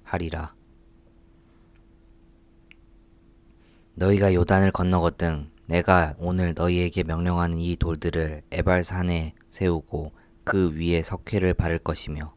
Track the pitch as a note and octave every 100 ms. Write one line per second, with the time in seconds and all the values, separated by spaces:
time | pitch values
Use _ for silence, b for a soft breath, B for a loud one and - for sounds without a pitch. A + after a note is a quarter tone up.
0 | - F#2 E2+ D#2+ D#2+ - _ _ _ _
1 | _ _ _ _ _ _ _ _ _ _
2 | _ - _ _ _ _ _ - _ -
3 | _ _ _ _ _ b b b b -
4 | F#2 G2+ G2 F2+ F2 F#2+ G2 - F2+ F2+
5 | E2+ - E2+ D#2 D2 - - E2+ E2+ F#2
6 | D#2 D2 F2 F#2 F2 E2 F2 F2 F2 F#2
7 | E2 D#2+ F2 F2 E2+ E2 E2+ E2+ - D#2+
8 | E2+ E2+ D#2+ D2+ - - F#2 F2+ F2 F#2+
9 | F2+ E2+ D#2+ - _ - F#2 E2 - D2+
10 | D2+ b b b - F#2+ F2+ D#2 E2+ E2+
11 | D#2+ F#2+ - G#2 F2+ F2 E2+ E2 - D#2
12 | - D2+ D#2